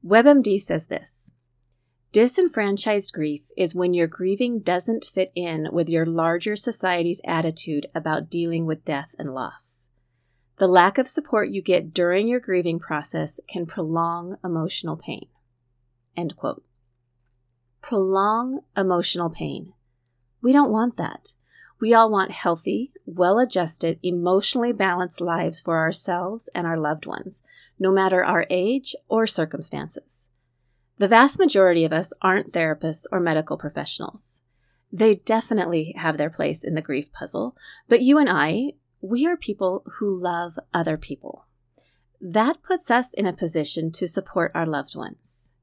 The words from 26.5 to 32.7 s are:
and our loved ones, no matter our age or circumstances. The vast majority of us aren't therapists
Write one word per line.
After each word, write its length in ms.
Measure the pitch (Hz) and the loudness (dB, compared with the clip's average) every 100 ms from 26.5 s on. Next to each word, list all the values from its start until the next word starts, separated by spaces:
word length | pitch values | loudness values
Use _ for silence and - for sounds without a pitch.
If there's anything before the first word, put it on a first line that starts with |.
and 140 | - 170 | -6 -2
our 100 | 165 | -2
loved 280 | 151 156 - | -2 -4 -6
ones, 360 | - - - _ _ _ _ | -10 -10 -16 _ _ _ _
no 100 | 190 | 2
matter 320 | 190 190 185 | 4 4 4
our 240 | 180 180 - | 4 2 2
age 480 | 180 190 269 - - _ | 0 0 0 -4 -14 _
or 180 | 220 226 | 0 0
circumstances. 1000 | - 160 165 160 147 156 - _ - - _ _ _ _ _ _ _ | 0 -4 -4 -8 -8 -8 -12 _ -20 -20 _ _ _ _ _ _ _
The 80 | 202 | 4
vast 320 | 226 277 - | 6 6 4
majority 440 | 359 202 185 170 | 4 6 6 6
of 80 | 160 | 2
us 220 | 160 185 - | 0 -2 -2
aren't 320 | 190 190 196 | 0 0 0
therapists 540 | 175 160 | -2 -2